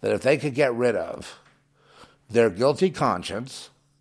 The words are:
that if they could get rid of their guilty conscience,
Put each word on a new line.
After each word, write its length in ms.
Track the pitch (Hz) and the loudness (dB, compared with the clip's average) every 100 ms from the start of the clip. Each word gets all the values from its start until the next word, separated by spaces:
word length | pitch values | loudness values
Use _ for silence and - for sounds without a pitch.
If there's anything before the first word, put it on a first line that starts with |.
that 100 | 104 | -2
if 100 | 104 | 0
they 160 | 131 147 | 2 0
could 160 | 147 | 0
get 220 | 127 135 117 | 0 0 2
rid 220 | 123 101 | 0 0
of 420 | 82 - - - _ _ _ _ _ - - _ - | -4 -10 -14 -20 _ _ _ _ _ -20 -20 _ 0
their 200 | 110 113 | 4 4
guilty 400 | 90 131 147 185 | 4 2 4 0
conscience, 800 | - 127 90 - 98 135 - - _ _ _ | 2 0 0 -4 -8 -10 -14 -18 _ _ _